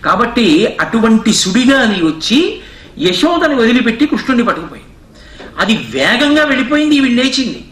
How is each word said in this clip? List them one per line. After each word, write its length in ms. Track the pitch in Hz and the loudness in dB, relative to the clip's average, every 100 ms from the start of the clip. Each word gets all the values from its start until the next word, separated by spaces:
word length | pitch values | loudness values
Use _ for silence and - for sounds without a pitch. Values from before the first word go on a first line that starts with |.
కాబట్టి 720 | 147 190 240 240 208 151 220 - | -2 0 0 2 2 2 2 -2
అటువంటి 520 | 160 226 220 220 220 | -2 0 2 2 2
సుడిగాలి 720 | - 185 214 254 269 233 190 160 | 0 0 2 2 4 2 0 -2
వచ్చి 540 | 156 - 247 381 - - - - - | -2 -2 0 0 -4 -16 -20 -20 -4
యశోదని 560 | 170 180 311 339 320 | -2 0 0 2 0
వదిలిపెట్టి 520 | 269 226 247 233 226 302 | 2 2 2 0 0 -2
కృష్ణుణ్ణి 400 | 269 - 240 220 | -2 0 0 0
పట్టుకుపోయింది. 440 | 165 165 - - - - - - - - - | -4 -10 -16 -20 -20 -20 -20 -20 -20 -18 -6
అది 180 | 196 220 - | -2 -2 -2
వేగంగా 540 | 131 151 240 294 302 | -4 -2 0 2 2
వెళ్ళిపోయింది, 520 | 302 254 233 294 302 285 | 2 -2 0 0 2 2
ఈవిడ 140 | 262 | 2
లేచింది. 540 | 240 262 262 233 - - | 2 0 -2 -4 -8 -16